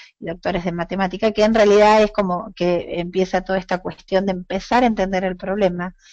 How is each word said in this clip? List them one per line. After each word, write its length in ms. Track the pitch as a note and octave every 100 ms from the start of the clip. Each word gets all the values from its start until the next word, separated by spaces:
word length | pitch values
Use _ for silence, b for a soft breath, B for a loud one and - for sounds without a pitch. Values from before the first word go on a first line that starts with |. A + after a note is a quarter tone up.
| B _
y 60 | -
doctores 400 | F3+ F3 F#3 F3
de 60 |
matemática, 600 | E3+ E3+ F#3 F#3 F#3 A3
que 120 | G#3+
en 100 | G#3+
realidad 480 | A3+ G#3 G3+ G#3+ G#3+
es 100 | G#3
como 400 | - F#3+ F3+ - -
que 440 | F3 F3 - F3
empieza 420 | F3 F#3+ F#3 F#3
toda 180 | F3+ F#3+
esta 180 | F3+ F3+
cuestión 480 | - - - F#3+ G3
de 60 |
empezar 520 | F#3 F3+ F#3 - A#3+
a 40 | B3
entender 360 | G#3 F#3+ F#3
el 140 | F#3 F#3
problema, 580 | F#3 G3+ F#3+ F3 F#3 - b